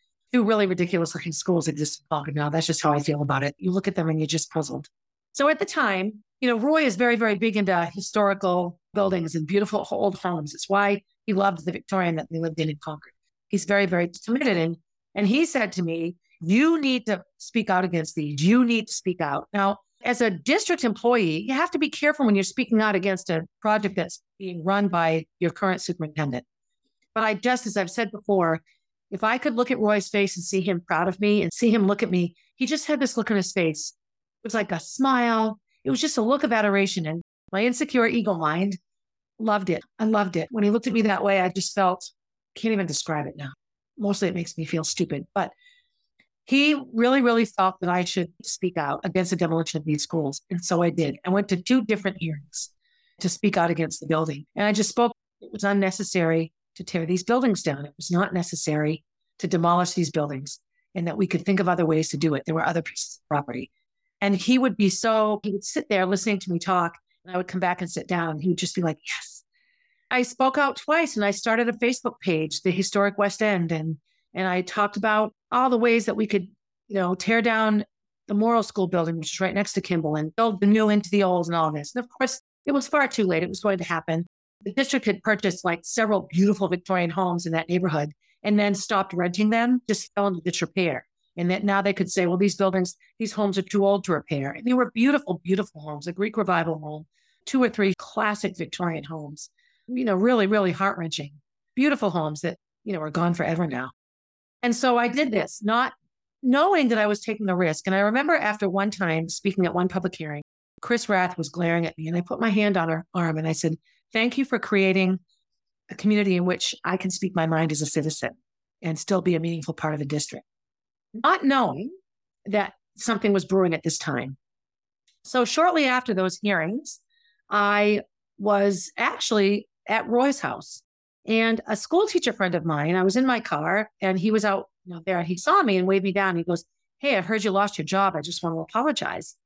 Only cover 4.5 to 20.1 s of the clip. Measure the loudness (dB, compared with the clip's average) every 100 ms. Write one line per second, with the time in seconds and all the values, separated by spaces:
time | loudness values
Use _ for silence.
4.5 | -4 -4 -8 -12 _ _ _ _ 0 2
5.5 | 2 -2 0 0 0 -2 -6 _ _ 0
6.5 | 2 2 4 2 2 2 4 2 2 0
7.5 | 2 2 2 0 -6 -4 2 2 2 2
8.5 | 0 0 -6 _ 0 2 2 -2 -4 0
9.5 | 0 2 -2 -2 0 0 0 -4 -4 -6
10.5 | -10 -2 2 2 0 -4 _ -2 2 2
11.5 | 0 -6 -8 -4 0 0 0 -4 -4 -4
12.5 | -2 -4 -4 -10 -12 -14 _ _ _ _
13.5 | -4 0 2 2 2 -2 -4 -4 0 2
14.5 | 2 0 -2 _ _ _ -2 2 2 2
15.5 | 0 -2 -2 -4 -2 -6 -8 _ _ 0
16.5 | 4 4 2 0 -2 -2 -4 -6 _ -6
17.5 | -4 0 0 2 -2 -4 -6 -6 0 4
18.5 | 4 4 2 -2 -6 -6 -2 -2 -2 -4
19.5 | 0 0 0 _ _ -4